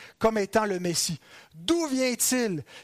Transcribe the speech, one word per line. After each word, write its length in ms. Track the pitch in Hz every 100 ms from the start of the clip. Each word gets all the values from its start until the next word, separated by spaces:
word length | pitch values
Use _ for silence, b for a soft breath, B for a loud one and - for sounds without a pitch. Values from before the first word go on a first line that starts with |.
| B B
comme 180 | 220 220
étant 280 | 196 220 214
le 140 | 180
Messie. 400 | 175 156 - 160 B B B
D'où 340 | 160 175 339 320
vient-il ? 760 | 262 254 240 - 254 226 160 - B